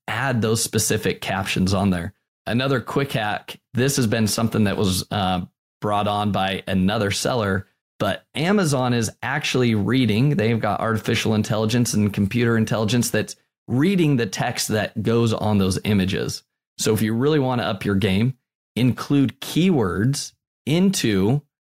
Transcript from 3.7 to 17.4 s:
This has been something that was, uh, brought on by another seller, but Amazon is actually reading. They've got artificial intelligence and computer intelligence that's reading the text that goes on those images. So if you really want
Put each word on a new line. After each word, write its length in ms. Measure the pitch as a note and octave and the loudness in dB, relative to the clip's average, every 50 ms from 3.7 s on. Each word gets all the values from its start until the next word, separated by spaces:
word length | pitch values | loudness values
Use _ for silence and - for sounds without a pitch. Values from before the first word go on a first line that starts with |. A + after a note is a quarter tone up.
| - | -2
This 220 | A#2 B2 C#3 C#3 - | 0 0 0 2 0
has 100 | B2+ A2 | 0 0
been 200 | A2+ A2+ A2 G2+ | 2 0 0 0
something 360 | - - A2+ A2 - A2 G#2+ | 0 0 -2 0 0 0 0
that 120 | G2 F#2+ | 0 0
was, 300 | - - F#2 F#2 F#2 - - | 0 0 0 0 -2 -4 -4
uh, 300 | - G#2 F#2+ F#2 F#2 F2+ F2+ - _ _ _ _ _ _ | -4 -2 0 0 -2 -2 -4 -8 _ _ _ _ _ _
brought 260 | - G#2+ G#2 G#2 G#2 G#2 | -4 -2 -2 0 0 0
on 240 | G#2 G#2 G#2 G#2+ | 0 0 0 0
by 320 | F#2+ G2+ F#2+ F#2+ G2 - - | 0 0 0 -2 -2 -4 -4
another 460 | - F#2+ F#2+ F#2 F#2+ G#2 A2+ G#2 G2 | -2 0 2 2 2 2 0 0 -2
seller, 560 | G2 - - C3 C3 B2 G#2+ G2 F#2+ F#2+ F#2+ _ _ _ _ _ _ - | -2 -2 -2 -2 0 0 0 0 -2 -2 -4 _ _ _ _ _ _ -4
but 260 | - G2 F#2+ - - _ - | -2 -2 -2 -4 -8 _ -6
Amazon 580 | - D3 F3 G#3 G#3 F#3+ D#3 C#3 C3 B2+ B2+ B2 | -4 -2 0 2 2 2 0 0 0 0 0 0
is 180 | A#2+ A2+ G2 - _ | 0 -2 -4 -6 _
actually 540 | - A#2+ C3 D3+ - - - B2+ B2+ A#2+ A2+ | -6 -6 -6 -4 -4 -2 0 2 2 2 2
reading. 560 | G#2 G2 F#2+ A#2+ C3 C3 A2 G#2 G#2+ B2+ D3 | 2 0 0 2 2 2 2 2 2 2 2
They've 280 | C#3+ G2+ G#2+ A2+ A#2 A2 | 2 2 2 0 0 0
got 200 | A2 G#2+ G2 - | 0 -2 -2 -2
artificial 560 | - A2+ A2+ A2 - - A#2 A2 - A2 A2 | -2 -2 -2 -2 -2 -2 -2 0 0 0 0
intelligence 580 | G#2+ G#2 - - G#2 A2 A2 A2+ B2 B2 A2+ - | 0 0 0 0 -2 0 0 2 0 0 0 0
and 200 | G#2 G#2+ G#2+ F#2+ | 0 0 0 0
computer 440 | - G2+ G2 - A#2+ A#2+ A#2 A#2 A2+ | 0 -2 0 0 0 0 2 2 2
intelligence 520 | A2 A2 A#2+ G#2 A2 G2+ A2 B2 A2+ - | 2 0 0 0 0 0 0 0 0 0
that's 260 | - A2 G2+ - - - _ _ _ _ _ - | 0 -2 -2 -4 -8 -18 _ _ _ _ _ -4
reading 480 | A#2 B2+ D3 F#3+ G3+ F3 E3+ D3 C#3+ | -2 0 2 2 2 2 2 2 2
the 100 | A#2+ A#2 | 2 0
text 440 | G2 - - - B2 - - - - | -2 -4 -4 -4 -4 -4 -4 -4 -2
that 340 | G#2+ G#2+ G2+ - - A#2 G#2 | -2 -2 -2 -2 -4 -4 -2
goes 300 | A2 A2+ A#2 A#2 A2+ A2 | 0 2 2 2 2 0
on 240 | - - G#2+ G#2+ G2+ | 0 0 2 2 2
those 220 | F#2+ F#2 F2+ D2+ - | 2 2 0 -2 0
images. 600 | - G#2+ G2 F#2 F#2 - - A#1 - - - - _ _ _ _ _ _ - | 0 2 2 2 0 0 -2 -4 -4 -6 -10 -12 _ _ _ _ _ _ -4
So 160 | - A2+ A2 | 0 0 2
if 80 | G2 | 2
you 120 | A2 G#2+ A2+ | 2 0 0
really 260 | A2+ B2+ D3 D#3 | 0 0 2 2
want 200 | D3+ | 2